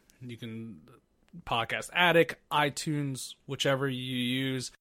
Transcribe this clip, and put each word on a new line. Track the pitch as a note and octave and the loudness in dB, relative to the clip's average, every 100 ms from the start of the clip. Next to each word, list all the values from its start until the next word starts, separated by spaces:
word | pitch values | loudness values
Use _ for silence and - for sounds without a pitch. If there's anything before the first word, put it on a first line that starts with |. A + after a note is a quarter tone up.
| _ _ | _ _
You | B2 A#2 | -14 -12
can, | A#2 A2+ A2+ E2 - - _ _ _ E3+ - | -10 -10 -10 -14 -20 -20 _ _ _ -18 -2
Podcast | A#2+ A2+ A#2 - | 0 0 -2 -2
Addict, | F3 F3 E3 - - _ | 4 6 6 4 0 _
iTunes, | D3+ D3 - - D3 C#3+ B2+ - - - | 0 2 0 -4 -2 -2 -4 -10 -14 -10
whichever | C3+ C#3+ C3+ C#3 | -2 2 2 0
you | B2+ B2+ B2+ | -2 -4 -2
use. | B2 C3 C3+ C3 B2 - | 0 0 0 -2 -6 -12